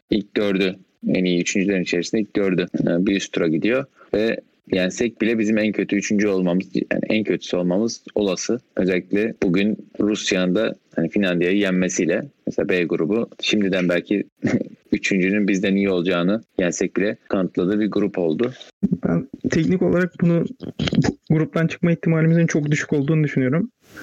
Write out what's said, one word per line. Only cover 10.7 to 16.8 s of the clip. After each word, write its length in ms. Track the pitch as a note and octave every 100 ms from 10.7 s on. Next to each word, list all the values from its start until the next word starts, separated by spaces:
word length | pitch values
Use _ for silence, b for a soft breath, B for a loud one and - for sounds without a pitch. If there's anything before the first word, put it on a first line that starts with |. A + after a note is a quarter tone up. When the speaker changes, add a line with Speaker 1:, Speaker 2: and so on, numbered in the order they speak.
| - _ -
Speaker 1:
hani 120 | E2
Finlandiya'yı 500 | G#2 F#2+ F2 F2 G2+
yenmesiyle 640 | G2+ F#2 F2+ - E2 G2 C#3 _ -
mesela 220 | - G2+
B 160 | F#2
grubu 440 | E2+ E2+ D#2+ G#2+ - -
şimdiden 480 | - G#2+ G2 F#2 F2+
belki 360 | F2 - G2+ - _
<laughs> 500 | - - - - -
üçüncünün 560 | - - G2 F2+ G#2 G2+
bizden 260 | G2 G2+ G2
iyi 140 | G2
olacağını 500 | F2+ F2 F2 F2 A2 - -
yensek 380 | F2 D#2+